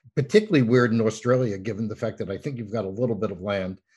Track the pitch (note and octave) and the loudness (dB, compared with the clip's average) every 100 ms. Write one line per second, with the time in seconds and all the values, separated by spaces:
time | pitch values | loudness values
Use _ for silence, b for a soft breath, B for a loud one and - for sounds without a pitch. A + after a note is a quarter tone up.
0 | _ - C3+ G#3 G#3+ D#3 A2+ B2+ A#2+ A#2 | _ -4 2 2 4 4 6 6 6 4
1 | A2 - A#2+ B2+ B2 G2 G2+ G#2 A2 G#2+ | 2 0 2 2 2 -4 -6 -6 -6 -4
2 | A2+ - F#2+ G2 D3 B2+ G#2 A2+ F#2+ G2 | -6 -6 -8 -8 -8 -10 -6 -6 -4 -2
3 | B2 G2+ G#2 F2+ G2 G2+ F#2 F#2+ _ | -2 -2 -4 -4 -4 -2 -4 -8 _